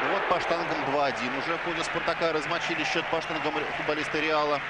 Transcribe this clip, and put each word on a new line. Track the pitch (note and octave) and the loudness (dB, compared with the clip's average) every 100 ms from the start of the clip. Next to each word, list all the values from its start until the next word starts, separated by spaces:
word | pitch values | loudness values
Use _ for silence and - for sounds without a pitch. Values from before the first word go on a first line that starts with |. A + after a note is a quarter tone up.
И | F3 | 0
вот | G3 - | 0 2
по | F3+ | 0
штангам | - E3+ E3+ D#3 C#3 | 2 0 0 -2 0
два | C#3 C#3 | 2 2
один. | A#2+ B2 C3+ | 2 -2 -2
Уже | C3+ E3 | -2 -2
в | |
пользу | F3 E3 | -2 -2
«Спартака» | D#3+ E3+ E3 E3 E3 | -2 0 0 2 2
размочили | D#3 D3+ E3 - E3+ D3 | 2 0 -2 0 0 0
счет | E3+ D3+ | 0 0
по | E3 | 0
штангам | D#3 D#3+ D3 D#3 C3+ - | 0 -2 -2 -2 -4 -4
футболисты | D3+ D3+ D3+ D#3 | -2 -2 0 0
«Реала». | D3+ D#3 D3+ D3 - | 2 2 2 0 -2